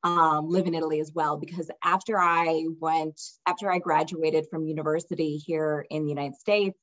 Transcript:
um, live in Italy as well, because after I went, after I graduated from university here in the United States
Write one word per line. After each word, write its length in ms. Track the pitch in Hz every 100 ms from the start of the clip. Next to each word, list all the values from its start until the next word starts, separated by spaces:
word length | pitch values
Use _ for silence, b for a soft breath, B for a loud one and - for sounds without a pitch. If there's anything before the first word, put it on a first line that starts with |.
um, 460 | 175 175 160 151 156
live 180 | 180 180
in 80 | 165
Italy 240 | 160 156
as 120 | 151
well, 240 | 160 151 147
because 340 | 151 175 160 -
after 360 | 170 185 202 214
I 460 | 175 170 170 160 160 160
went, 400 | 160 160 156 156 - - -
after 240 | - 202
I 80 | 180
graduated 680 | 175 160 156 170 160 156 156
from 160 | 160 156
university 720 | 156 151 156 170 165 160 147
here 460 | 151 160 156 151 -
in 140 | 156
the 60 | 151
United 260 | 143 143 135
States 420 | - 208 196 190